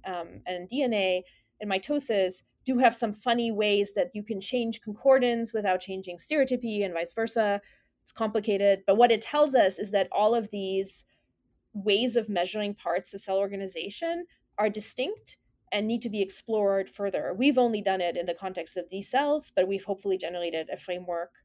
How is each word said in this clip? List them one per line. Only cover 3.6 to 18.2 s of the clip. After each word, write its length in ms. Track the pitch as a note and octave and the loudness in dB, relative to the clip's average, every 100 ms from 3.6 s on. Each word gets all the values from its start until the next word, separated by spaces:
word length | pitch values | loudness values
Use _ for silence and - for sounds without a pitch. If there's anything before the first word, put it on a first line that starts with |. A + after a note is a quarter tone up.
| G#3+ G3+ G3+ | 2 2 2
that 180 | G3+ F3+ | 0 -2
you 80 | G#3 | -2
can 180 | G#3 G3+ | -6 -6
change 400 | G3 B3 A#3 A3 | -4 -2 -2 -4
concordance 720 | - G#3 C4+ C4+ B3 A#3 A#3 | -10 0 6 6 6 0 -2
without 280 | A3 G#3 F#3 | -2 0 0
changing 360 | - F#3+ F#3+ F3 | -2 -8 -8 -10
stereotypy 640 | - D4+ C4 B3 A#3 G#3 | -2 2 2 0 -2 -2
and 120 | G3 | -2
vice 180 | E3 F3 | -2 -4
versa. 480 | - A3+ A#3+ G#3+ G3+ - _ _ _ | -4 -2 0 0 0 -4 _ _ _
It's 80 | - | -14
complicated. 720 | - A3 G#3 G#3 G3 G3+ F#3+ - | -4 -2 -2 0 2 4 4 4
But 100 | G3+ | 6
what 160 | A#3+ | 6
it 80 | A3+ | 4
tells 340 | - D4 D4 | 0 2 4
us 240 | C4 G3 G3 | 4 4 2
is 120 | G3+ | -2
that 180 | G3 F#3+ | 0 0
all 220 | - G#3+ | 2 2
of 160 | A#3 G#3+ | 2 -2
these 540 | G#3 F#3+ F#3+ F#3+ - - _ _ _ _ _ _ | -4 -2 -2 -2 -8 -14 _ _ _ _ _ _
ways 420 | G#3 G3 G3+ B3 A#3 | -6 2 2 4 0
of 120 | G#3 | 0
measuring 460 | G3 F3+ G#3+ G#3 | 0 -2 -2 -4
parts 400 | G#3 G3+ F3 - | -4 -4 -4 -4
of 60 | G3 | -10
cell 180 | - F#3+ | -2 -2
organization 880 | G3+ G3+ G3 E3+ F#3 G3+ E4 E4+ F4 _ _ - | -2 -4 -8 -8 -10 -6 -4 -4 -8 _ _ -2
are 100 | G#3+ | 0
distinct 680 | G#3+ - - C#4 A4 - - _ _ - | 0 -6 -4 -4 -6 -12 -20 _ _ -6
and 160 | G#3 G#3+ | -4 -2
need 160 | A#3 | -2
to 80 | A#3+ | -2
be 100 | G#3 | -2
explored 720 | G3 - - A3 G3+ G3 F#3 | -2 -4 -4 0 2 2 -2
further. 440 | - G3+ F3+ C3+ F#3+ | -4 -4 -2 -4 2
We've 200 | C4+ B3 | 4 6
only 240 | A#3+ A3 | 4 2
done 200 | G3+ F#3+ | 0 0
it 160 | F3 | 0
in 100 | F3 | -2